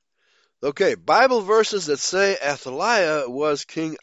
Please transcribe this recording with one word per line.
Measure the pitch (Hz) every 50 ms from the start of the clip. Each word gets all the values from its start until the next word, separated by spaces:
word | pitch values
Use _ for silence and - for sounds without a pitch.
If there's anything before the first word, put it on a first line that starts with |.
| _ _ _ _ _ _ _ _ _ _ _ _
Okay, | - 139 143 - 196 170 123
Bible | - 82 - 156 208 247 269 262 233
verses | 196 185 214 226 220 - 220 202 170 151
that | 147 135
say | - - - 185 196 196 196 -
Athaliah | - 143 143 131 - 131 127 143 185 220 240 214 180 156 156 151 135 120
was | 123 139 147 151 147 139 -
King | - - 160 160 160 156 -